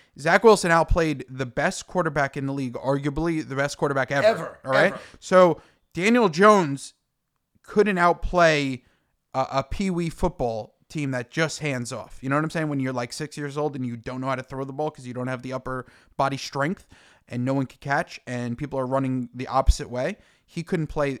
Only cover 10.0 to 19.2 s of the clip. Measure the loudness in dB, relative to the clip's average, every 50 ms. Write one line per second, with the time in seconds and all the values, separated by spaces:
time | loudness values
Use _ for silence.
10 | -2 -4 -4 -2 -2 -2 -2 -2 -4 -4 -4 -4 -8 -12 _ _ _ -10 -6 -4
11 | -4 -4 -4 -4 -6 -6 -2 0 0 0 -2 -4 -6 -4 -4 -4 -6 -8 -10 -12
12 | -12 -14 -16 -10 -6 -2 0 0 0 -2 -2 -4 -4 -2 -2 -2 -4 -4 -4 -4
13 | -6 -6 -8 -10 -10 -10 -10 -10 -10 -8 -4 -4 -4 -4 -4 -4 -6 -6 -8 -8
14 | -10 -10 -8 -6 -4 -4 -4 -4 -6 -8 -8 -8 -8 -8 -6 -6 -6 -6 -6 -10
15 | -12 -12 -8 -6 -6 -6 -6 -6 -8 -8 -8 -8 -8 -8 -8 -8 -10 _ -16 _
16 | _ _ _ -2 -2 -2 -2 -4 -8 -6 -4 -2 -2 -2 -4 -6 -10 _ -20 -20
17 | _ _ _ _ _ -10 -6 -4 -2 0 0 0 -2 -2 -6 -10 -6 -2 -2 -2
18 | -2 -4 -8 -16 -12 -8 -8 -6 -6 -6 -6 -6 -8 -6 -4 -4 -2 0 0 0
19 | 0 0 -2 -4